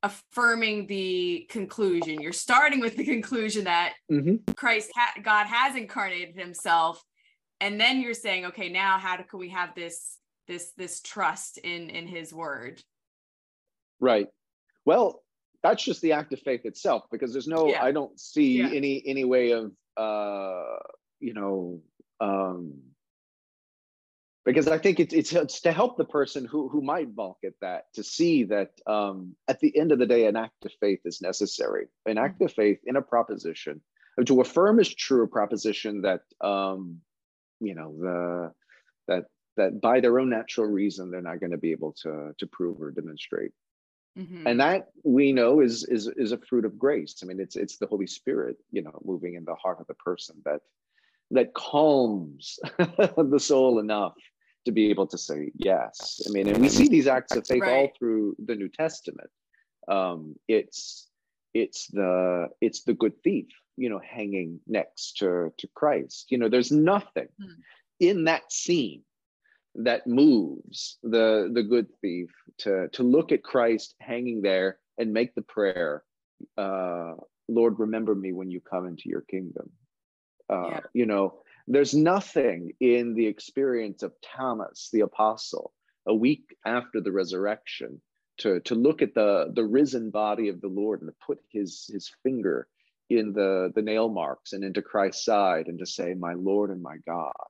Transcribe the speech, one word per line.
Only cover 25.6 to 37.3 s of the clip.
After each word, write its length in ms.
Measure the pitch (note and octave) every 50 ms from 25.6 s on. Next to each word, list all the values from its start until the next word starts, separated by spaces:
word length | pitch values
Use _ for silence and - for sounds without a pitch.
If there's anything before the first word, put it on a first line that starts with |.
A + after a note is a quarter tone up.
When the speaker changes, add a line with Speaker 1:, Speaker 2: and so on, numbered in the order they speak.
| -
Speaker 2:
to 100 | F3 D#3+
help 240 | D#3 A3 B3 B3 -
the 60 | D#3
person 400 | - - D3 C#3 C3 - D3 B2+
who, 220 | A2+ C#3 D3+ C#3+ C3
who 120 | B2+ D3+
might 340 | C#3 C3+ D3 F3 D#3 B2 G#2+
balk 220 | G#2+ G#2+ F#2 F2+ _ -
at 100 | F#2+ F#2 _ G2+
that, 300 | F#2 F2+ E2 - _ _
to 100 | - G#2
see 400 | - - - E3 F3 E3 C#3+ A#2
that, 260 | F#2 G#2+ G2+ F#2+ - _ _ _
um, 480 | - G#2+ G#2+ G#2 G2+ G2 F#2+ F#2 F#2 F#2 _ _ -
at 100 | C3 -
the 180 | - D3+ -
end 140 | D#3 D#3 E3
of 80 | D3+ B2
the 80 | B2
day, 200 | G#2+ B2 A#2+ A2+
an 100 | G#2+ G2+
act 280 | A2+ A2+ A2 _ _ -
of 80 | - - _
faith 200 | - G2+ G2 F2+ _
is 160 | F2 E2 -
necessary. 680 | F2+ F2 G2+ - G#2 F#2+ - - - A#1+ G1+ G1+ - - _ _ _
An 100 | A2 A2
act 240 | A2 A#2+ C#3+ F#3+ -
of 120 | - E3 -
faith 260 | - G#2+ G#2 G2 - _
in 80 | - B2+
a 80 | C#3 C3
proposition, 760 | _ - A#2 A#2+ - G#2+ F#2+ - E2 D#2+ - - D#2 D2 D2+ _ _ _ _ _ _ _ - B2+
to 160 | B2+ C#3 B2+
affirm 380 | B2+ B2 - E3+ F3+ G#3 A3 A#3
as 100 | F#3+ -
true 360 | - - - - C3+ B2 A2+
a 40 | G#2
proposition 760 | - A#2 G#2 G#2 - G2+ - A2 G2+ - - A2 G#2 G2+ F#2+
that, 180 | G2 F#2 F2 _ _ _ _
um, 580 | - G2 G2+ G2 G2 F#2+ F#2+ F#2+ F#2+ F2 E2+ E2+ _ _ _ _ _ _